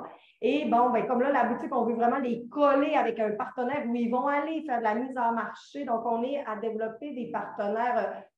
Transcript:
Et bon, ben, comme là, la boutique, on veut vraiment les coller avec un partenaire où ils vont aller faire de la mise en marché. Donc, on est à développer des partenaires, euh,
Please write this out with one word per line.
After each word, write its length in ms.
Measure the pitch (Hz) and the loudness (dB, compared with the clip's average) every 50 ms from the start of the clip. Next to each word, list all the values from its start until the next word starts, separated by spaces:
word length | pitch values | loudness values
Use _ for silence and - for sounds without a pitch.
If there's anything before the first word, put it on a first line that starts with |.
| - - - - _ _ _ - | -8 -10 -16 -20 _ _ _ -2
Et 260 | - 247 277 294 302 220 | 0 2 2 2 2 4
bon, 200 | 233 240 247 247 | 4 4 6 6
ben, 160 | 233 220 - | 4 2 2
comme 140 | 240 247 240 | 2 2 2
là, 100 | 262 285 285 | 2 4 4
la 120 | 247 233 | 4 2
boutique, 300 | 220 240 - 311 - 277 | 2 0 -2 -4 -2 0
on 100 | 240 226 | 0 2
veut 100 | 233 240 | 2 2
vraiment 240 | 226 233 240 254 285 | 2 2 2 2 2
les 280 | 254 240 233 - - - | 0 0 -2 -4 -6 -6
coller 460 | - 294 294 285 277 277 294 302 294 | 0 4 4 6 6 4 4 4 2
avec 240 | 262 233 226 220 226 | 2 2 2 0 0
un 140 | 220 208 214 | 0 -2 -2
partenaire 520 | - 247 - - 254 247 247 294 294 226 233 | -2 -6 -6 -4 -4 -2 -2 -2 -2 -2 -2
où 60 | 240 | -2
ils 160 | 240 233 233 | 0 0 0
vont 160 | 247 247 - | 0 0 2
aller 360 | - 285 285 302 320 320 311 - | 2 0 0 0 -2 -4 -4 -4
faire 120 | 277 247 226 | -2 -2 0
de 60 | 226 | 0
la 100 | 214 214 | 0 0
mise 220 | 240 262 269 262 254 | 0 -2 -4 -2 0
en 140 | 233 233 233 | 0 0 0
marché. 520 | 226 208 202 - - - - - 285 285 | 0 -2 -6 -8 -14 -18 -14 -10 -8 -4
Donc, 180 | 247 226 220 226 | -2 -2 -2 0
on 160 | 240 226 233 240 | 0 0 0 0
est 220 | 269 285 285 - | -2 -2 -4 -4
à 100 | 220 214 | -6 -6
développer 560 | 208 226 220 214 220 226 220 220 - 294 294 240 | -4 -4 -4 -4 -4 -4 -6 -6 -8 -10 -8 -8
des 180 | 254 226 - | -8 -6 -4
partenaires, 680 | 233 208 202 - - - 202 202 214 226 247 247 247 220 | -4 -6 -6 -6 -6 -4 -4 -2 0 0 0 0 0 0
euh, 220 | 196 - - - - - _ | 0 -2 -4 -8 -14 -18 _